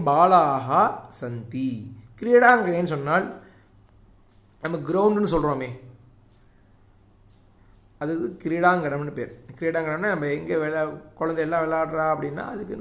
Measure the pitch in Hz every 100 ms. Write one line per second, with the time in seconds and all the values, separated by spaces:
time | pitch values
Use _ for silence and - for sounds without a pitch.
0 | 156 147 180 185 151 135 123 151 214 -
1 | - - 123 120 110 131 131 113 104 -
2 | - - 220 240 240 247 190 170 175 151
3 | 139 170 - - - - _ _ _ _
4 | - _ _ _ _ _ 160 165 143 180
5 | 208 208 208 165 147 135 127 123 - -
6 | - _ _ _ _ _ _ _ _ _
7 | _ _ _ _ _ _ _ _ _ _
8 | 147 165 190 180 165 165 180 180 151 143
9 | 147 131 120 - - - 165 165 156 156
10 | 208 180 147 147 165 170 151 156 156 147
11 | - - 165 165 156 170 160 160 160 160
12 | 156 151 143 143 - - 196 -